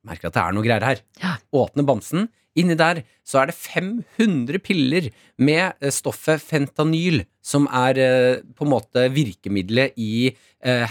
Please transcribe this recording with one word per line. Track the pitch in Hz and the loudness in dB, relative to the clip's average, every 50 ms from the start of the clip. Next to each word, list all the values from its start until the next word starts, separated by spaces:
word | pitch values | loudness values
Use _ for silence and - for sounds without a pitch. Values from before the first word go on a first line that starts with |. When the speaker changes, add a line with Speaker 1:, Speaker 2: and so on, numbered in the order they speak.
| - | -18
Speaker 1:
Merker | 85 85 - - 85 | -16 -12 -10 -8 -4
at | - 113 | -2 -2
det | 87 | -2
er | 85 95 | 0 0
noe | 104 107 117 | 0 0 0
greier | 117 104 110 | 0 0 0
her. | 131 131 - - _ _ - - | 0 -2 -2 -6 _ _ -8 -6
Speaker 2:
Ja. | 185 165 - _ _ | -6 -6 -6 _ _
Speaker 1:
Åpner | - 135 117 - - 147 | -2 0 0 0 -2 0
bamsen. | 143 139 131 110 - - - 175 214 233 _ _ _ _ - | 0 0 0 0 -2 -4 -4 -4 -4 -4 _ _ _ _ -2
Inni | 160 175 180 165 160 | 0 0 2 2 2
der | 165 165 175 170 - _ _ _ _ | 2 0 0 -2 -6 _ _ _ _
så | - - 135 | -2 0 0
er | 135 160 | 0 0
det | - - | -2 -8
fem | - - - 165 180 190 226 240 175 - _ - | -14 -10 -6 -4 -4 -4 -4 -8 -10 -6 _ 0
hundre | 226 214 180 135 120 127 156 196 | 0 2 0 0 -2 -4 -6 -6
piller | - - 196 170 135 127 151 185 165 107 - _ _ _ _ - | -4 -2 -2 0 0 0 0 0 -2 -4 -8 _ _ _ _ 0
med, | 127 147 156 165 185 185 - - | 2 2 4 2 0 -2 -4 -4
eh, | 139 139 | -4 -4
stoffet | - - - 139 - - - 156 160 147 | -4 -4 -4 -6 -8 -4 -2 -2 -2 -2
fentanyl, | - - 160 151 143 135 - - 156 160 160 160 170 180 165 113 95 - _ _ | -2 -2 -2 -2 -2 -2 -2 0 0 2 2 0 2 2 0 0 -2 -4 _ _
som | - - - 143 143 | -8 -2 0 2 2
er, | 139 123 127 127 131 131 131 | 2 0 2 2 2 2 4
eh, | 131 127 127 127 123 127 127 - - - - | 4 4 4 4 4 4 2 0 -4 -12 -10
på | - 151 147 | -6 -2 0
en | |
måte | 135 113 - - - 123 127 131 | 0 0 -2 -2 0 0 2 2
virkemiddelet | 135 147 147 107 92 - - 98 101 98 90 92 110 123 135 135 - - | 2 0 0 -2 -4 -8 -8 -4 -2 -2 -2 0 0 0 0 0 -2 -4
i, | 113 107 110 117 123 131 - _ _ _ _ _ | -6 -4 -2 0 0 0 -2 _ _ _ _ _
eh, | - 127 123 120 117 110 | -4 -2 0 0 -2 -2